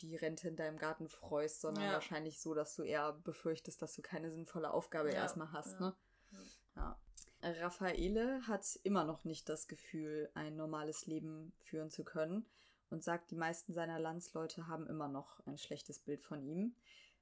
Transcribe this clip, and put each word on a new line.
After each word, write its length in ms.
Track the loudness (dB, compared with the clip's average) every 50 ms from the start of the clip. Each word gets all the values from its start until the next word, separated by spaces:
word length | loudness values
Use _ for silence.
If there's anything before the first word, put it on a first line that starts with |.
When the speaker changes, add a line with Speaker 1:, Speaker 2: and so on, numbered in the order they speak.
Speaker 1:
die 160 | -8 -6 -2
Rente 320 | 0 2 2 0 2 -2 -2
in 80 | 0
deinem 220 | 2 0 0 0 0
Garten 300 | 0 0 0 0 -4 -6
freust, 520 | -6 -10 -4 2 4 4 4 4 2 2
sondern 240 | 0 0 2 2 4
Speaker 2:
Ja. 80 | 4 4
Speaker 1:
wahrscheinlich 460 | 2 2 0 0 0 0 -2 -4 -2
so, 140 | -2 2 4
dass 200 | 4 2 2 0
du 80 | -2 0
eher 300 | 2 4 4 4 2 2
befürchtest, 680 | 0 -4 -6 -6 0 0 0 0 0 -2 -6 -6 -4 -4
dass 120 | -6 -6
du 80 | -8 -6
keine 280 | -4 -4 -4 -2 -2 -4
sinnvolle 400 | -6 -8 -6 -2 -2 0 4 4
Aufgabe 360 | 2 2 2 2 2 4 4
Speaker 2:
Ja, 40 | 4
Speaker 1:
erstmal 380 | 4 2 2 0 -2 -4 -2 -4
hast, 220 | -4 -4 -4 -2
Speaker 2:
ja, 60 | 0
Speaker 1:
ne? 160 | 0 0 0 -2 _ _ _ _ -20 -18 -16
Speaker 2:
ja. 80 | -16 -16 -16 -18 -20 _ _ _
Speaker 1:
Ja. 240 | -4 -2 -2 -2 -6 -12 -12 -10 -10 -10 -10 -10 _ 0 0 0 2 0
Raffaele 840 | -2 0 2 2 2 4 4 4 4 6 4 4 4 2 0 0 0
hat 300 | -2 0 0 -2 -2 0 2
immer 220 | 4 6 6 6
noch 200 | 4 2 -2 -4
nicht 240 | -4 -4 -2 -2 -2
das 200 | 0 0 -2 -4
Gefühl, 640 | -6 -10 -10 -6 -4 -2 -2 0 0 0 -2 -2 -2
ein 220 | -4 -4 -4 -2
normales 500 | -2 -2 -2 0 0 0 0 -2 -2 -2
Leben 460 | -2 -2 0 0 -2 -6 -6 -8 -12 -14 -16
führen 300 | -10 -6 -4 -2 -2 -2
zu 120 | -4 -6 -6
können 420 | -2 0 2 2 4 2 0 0 -2 -10 -20 -20 -20 -20 _ _ _
und 140 | -6 -2 2
sagt, 260 | 2 2 2 0 -2
die 60 | -2
meisten 360 | 0 2 2 2 0 -2 -2 0
seiner 280 | 0 0 2 2 2
Landsleute 680 | 2 2 0 -2 -4 -4 -2 -2 -2 -2 -4 -6 -4
haben 220 | -4 -4 -4 -2 -2
immer 200 | -2 -2 0 0
noch 320 | -2 -2 -4 -6 -12 -12 -10
ein 100 | -8 -8 -8
schlechtes 420 | -6 -6 -6 -6 -6 -10 -10 -8
Bild 220 | -2 -2 -2 -2 -2
von 180 | -6 -6 -4 -2
ihm. 320 | -2 0 2 2 2 0 -4 _ -20 -20 -20 -20 -20 -20 _